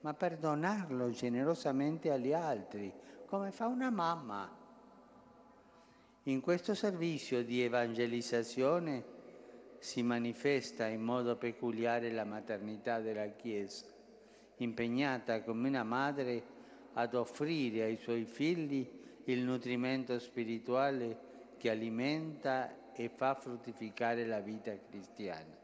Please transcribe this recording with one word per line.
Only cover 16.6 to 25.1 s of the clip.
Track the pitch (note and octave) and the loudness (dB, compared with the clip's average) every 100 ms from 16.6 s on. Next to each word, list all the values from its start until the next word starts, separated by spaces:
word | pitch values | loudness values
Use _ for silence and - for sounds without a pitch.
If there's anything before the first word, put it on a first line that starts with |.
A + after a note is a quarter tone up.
| - - - | -20 -20 -8
ad | - A#2 | 0 2
offrire | B2 A#2 - D3 E3 B2+ A2 | 2 0 0 0 2 2 2
ai | A2 A2+ | 2 0
suoi | - A#2 A2+ | 0 0 0
figli | - D3+ F3 D3+ C#3 B2+ - - - - | 0 2 2 2 0 -2 -8 -18 -10 0
il | B2+ | 2
nutrimento | B2+ B2+ B2 B2 B2+ C3 B2+ B2 | 2 0 0 0 2 0 0 -2
spirituale | B2 B2+ A2+ A2+ A2+ B2+ C#3 C3+ A#2 A2+ - - - - | -2 -4 -2 -2 2 4 4 2 -2 -4 -10 -18 -18 -2
che | A#2+ | 0
alimenta | A2 A2+ A2+ C3 D#3 D#3+ D3+ C#3 C3 B2 - - | 0 0 0 2 0 -2 -4 0 0 0 -8 -14
e | - A#2 | -6 -6
fa | - C3 C3+ | 0 2 2
fruttificare | C3 A#2+ A#2+ A2+ A2 - A#2 A#2 A#2 | -4 -8 -8 -8 -8 0 0 2 0
la | A2 | -2
vita | G2+ A2 A2+ G2+ | -2 -6 -6 -8
cristiana. | - G#2 F#2 | -10 -14 -14